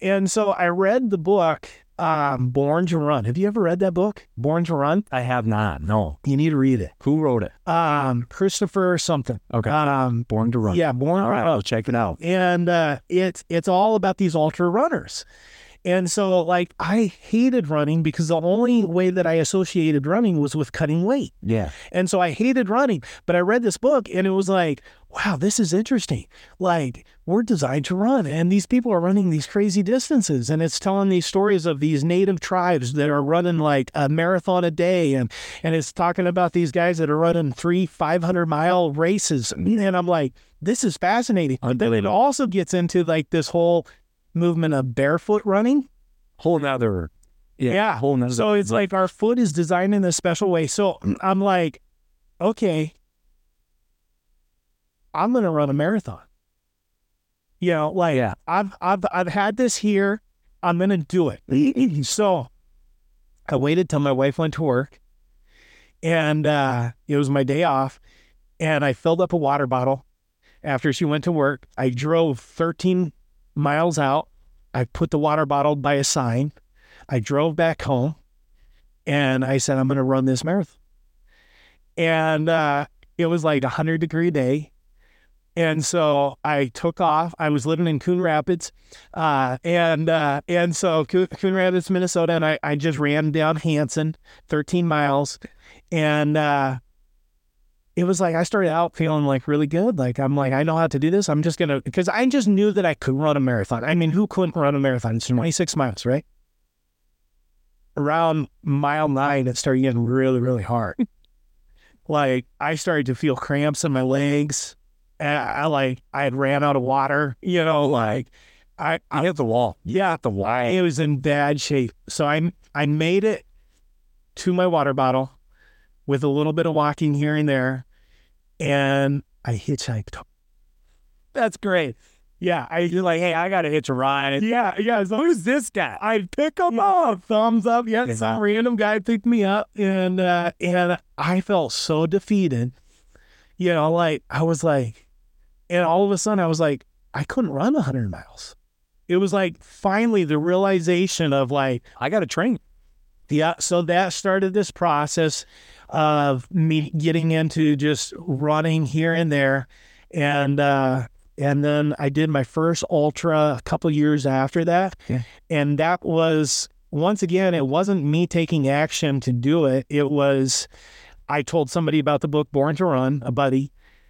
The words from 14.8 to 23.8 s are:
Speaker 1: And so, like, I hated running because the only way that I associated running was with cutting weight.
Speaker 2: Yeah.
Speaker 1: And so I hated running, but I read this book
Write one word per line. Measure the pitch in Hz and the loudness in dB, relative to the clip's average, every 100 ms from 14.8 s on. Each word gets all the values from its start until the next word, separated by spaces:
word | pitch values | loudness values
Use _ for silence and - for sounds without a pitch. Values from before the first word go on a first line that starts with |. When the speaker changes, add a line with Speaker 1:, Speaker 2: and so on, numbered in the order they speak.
| 311 311 - - - - - - - - | 0 -2 -8 -14 -16 -20 -20 -20 -20 -10
Speaker 1:
And | 185 185 180 | -2 0 0
so, | - 196 185 | 0 2 2
like, | 165 180 175 - | 2 0 0 -6
I | 165 208 214 | -2 0 0
hated | - - 220 254 247 160 | -2 -4 2 2 2 0
running | 151 147 165 | 0 2 2
because | 160 - 160 | 0 0 0
the | 165 | 0
only | 170 202 247 240 | 2 2 4 2
way | 196 170 185 | 2 2 0
that | 185 165 | 2 2
I | |
associated | 165 156 190 180 180 160 147 135 | 2 2 0 0 0 2 2 2
running | 196 233 165 | 2 2 2
was | 147 | 0
with | 156 143 | -2 -4
cutting | - 156 160 | -2 -2 0
weight. | 185 277 - - | 0 0 -4 -8
Speaker 2:
Yeah. | 98 113 90 - - | -2 -2 -2 -8 -8
Speaker 1:
And | 180 185 | -2 0
so | 190 | 0
I | 180 | 0
hated | 143 233 262 208 | 0 0 2 0
running, | 226 277 180 - - | 2 2 0 -4 -14
but | - | -2
I | 175 | 0
read | 180 240 | 2 2
this | 233 | 0
book | - | 0